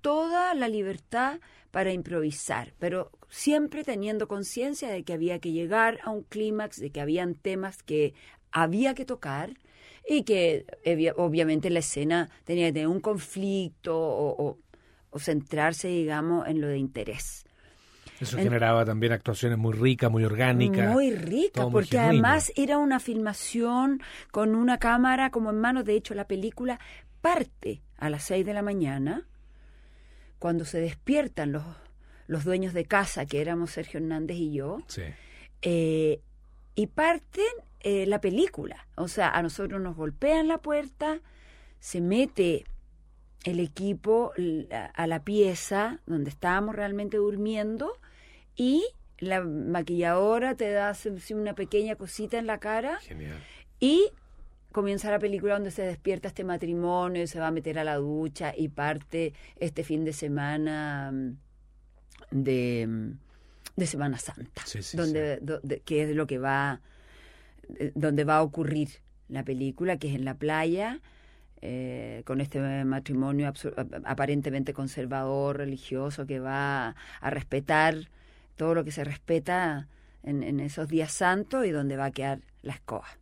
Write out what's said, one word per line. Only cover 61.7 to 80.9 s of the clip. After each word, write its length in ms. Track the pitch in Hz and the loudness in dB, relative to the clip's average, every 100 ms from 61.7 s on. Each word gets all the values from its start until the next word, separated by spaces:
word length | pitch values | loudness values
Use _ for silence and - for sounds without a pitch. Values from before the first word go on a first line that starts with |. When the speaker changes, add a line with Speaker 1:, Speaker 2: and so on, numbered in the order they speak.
| - - - - - - | -20 -20 -20 -20 -20 -4
Speaker 1:
de, 560 | 139 135 131 123 120 113 | -2 2 2 2 0 -2
mm, 240 | 113 110 110 - - - - - - | -4 -6 -10 -16 -20 -20 -20 -12 -4
de 100 | 175 | -4
Semana 320 | - 143 135 | -2 -4 -4
Santa, 440 | - - - - - | -8 -14 -16 -14 -10
Speaker 2:
Sí, 160 | 110 | -10
sí, 140 | 98 160 | -8 -2
Speaker 1:
donde, 380 | 165 156 151 139 | 0 0 -2 -4
Speaker 2:
sí. 60 | 143 | -6
Speaker 1:
do-, 140 | 156 | -8
de-, 180 | 139 139 | -6 -8
que 220 | - 151 | -2 0
es 120 | 151 | 0
lo 120 | 151 147 | 0 -2
que 120 | 131 | -2
va, 440 | 135 135 139 127 - - - - - - - - - - | 0 0 0 -4 -10 -20 -20 -20 -20 -20 -20 -20 -18 -8
eh, 140 | 147 | -6
donde 300 | 147 156 143 | -2 0 2
va 120 | 147 156 | 4 4
a 60 | |
ocurrir 460 | 160 156 151 151 147 - - - - | 4 0 -2 -2 -4 -6 -20 -20 -10
la 160 | 131 | -8
película, 520 | 135 127 135 131 180 175 | -4 -4 -4 -2 -2 -2
que 120 | 147 | -2
es 40 | |
en 100 | 139 131 | -4 -4
la 80 | |
playa, 640 | 131 147 156 165 175 214 277 - - - - - - | -4 0 0 0 0 -2 -6 -14 -20 -20 -20 -20 -14
eh, 600 | 87 127 127 127 113 113 123 | -10 -8 -6 -8 -10 -12 -6
con 140 | 131 | -4
este 180 | 139 139 135 139 | -2 -2 -2 -2
matrimonio 640 | 131 135 139 131 135 143 143 | -2 -2 -2 -2 0 0 -2
absu-, 240 | 139 143 - | -4 -8 -6
ap-, 260 | 131 - | -8 -8
aparentemente 680 | - 139 139 143 143 135 135 | -6 -2 0 0 0 -2 -4
conservador, 840 | 139 135 - 131 135 131 139 139 143 | -4 -6 -6 -6 -4 -2 -2 -2 -2
religioso, 720 | 139 135 - 131 139 143 139 | -6 -8 -6 -6 -4 -6 -6
que 140 | 135 | -6
va 540 | 131 135 143 139 117 117 - - | -4 -2 -2 -2 -4 -8 -18 -8
a 100 | - | -6
respetar 640 | 139 - 135 143 156 160 156 160 - - - - - | -6 -4 -4 2 4 4 2 -8 -20 -20 -20 -20 -4
todo 180 | 160 | 0
lo 100 | 165 | 2
que 80 | 151 | 0
se 120 | 151 | -6
respeta 840 | 143 143 - 165 160 180 175 143 143 - - - | -8 -8 0 0 2 0 0 -2 -8 -20 -20 -16
en, 200 | - 143 | -6 -4
en 180 | 127 139 | -2 -2
esos 260 | 143 147 | -4 -6
días 220 | 156 | 0